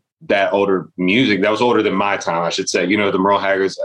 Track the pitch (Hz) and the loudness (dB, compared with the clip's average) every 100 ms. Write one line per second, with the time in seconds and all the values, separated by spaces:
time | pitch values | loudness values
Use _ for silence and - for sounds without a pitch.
0 | _ _ 80 101 95 101 98 92 78 - | _ _ -2 0 2 0 0 0 -4 -4
1 | 90 110 131 98 104 110 123 110 104 95 | 0 2 2 2 0 2 2 2 2 0
2 | 101 95 - 82 85 - 92 98 90 104 | -2 -2 -4 -4 -2 -4 -2 -2 0 0
3 | 101 95 98 98 98 95 95 - | 0 0 0 0 0 0 -2 -4